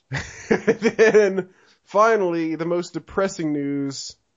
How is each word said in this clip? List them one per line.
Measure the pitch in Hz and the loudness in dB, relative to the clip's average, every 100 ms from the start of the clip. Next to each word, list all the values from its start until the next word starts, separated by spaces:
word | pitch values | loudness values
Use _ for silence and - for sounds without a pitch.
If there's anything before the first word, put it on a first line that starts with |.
| _ | _
<laughs> | 135 - - - | -12 -12 -14 -2
Then, | 208 - 233 220 - 214 208 202 190 180 _ _ _ | 0 0 0 0 2 4 6 4 2 -6 _ _ _
finally, | _ 196 220 220 180 170 160 156 | _ 2 4 4 0 -2 -2 -4
the | 165 | -2
most | 175 170 | -4 -4
depressing | 160 - - 196 190 156 | -10 -8 -4 -2 -2 -4
news | 147 143 143 139 131 - - _ | -4 -4 -4 -6 -8 -14 -18 _